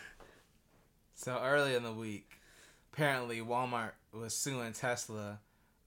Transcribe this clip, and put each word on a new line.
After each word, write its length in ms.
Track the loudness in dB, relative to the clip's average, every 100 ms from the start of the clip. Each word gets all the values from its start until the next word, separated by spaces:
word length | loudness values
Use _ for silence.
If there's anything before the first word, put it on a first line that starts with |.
| -16 -18 -20 -20 _ _ _ -20 _ _ _
So 260 | -12 -4 0
early 320 | 4 6 6
in 100 | 4
the 100 | 2
week, 480 | -4 -4 -6 -10 -20 -20 -20 -20 -20 _
apparently 480 | 2 2 2 -2 -4
Walmart 520 | 0 0 2 0 -2 -8 _
was 220 | -10 -6
suing 400 | -2 -2 -2 -4
Tesla 680 | -2 0 0 -2 -6 -6 -8 -14 _ _ _